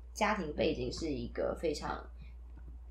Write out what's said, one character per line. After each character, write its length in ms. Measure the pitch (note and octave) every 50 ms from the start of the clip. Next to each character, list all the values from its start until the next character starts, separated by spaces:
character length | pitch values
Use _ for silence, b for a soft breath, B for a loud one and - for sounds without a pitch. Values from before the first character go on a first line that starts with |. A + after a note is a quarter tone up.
| - - -
家 220 | - G#3+ G3+ G#3+
庭 180 | G#3 E3+ D3+ -
背 200 | - A2+ - -
景 180 | - B2+ A#2
是 200 | - - E3 D#3
一 160 | C#3 A#2+ A#2+ -
个 280 | - - - - - -
非 140 | - D#3+ D3
常 340 | - E3 D3 - - - - - B B B B B - - - - - - - - - -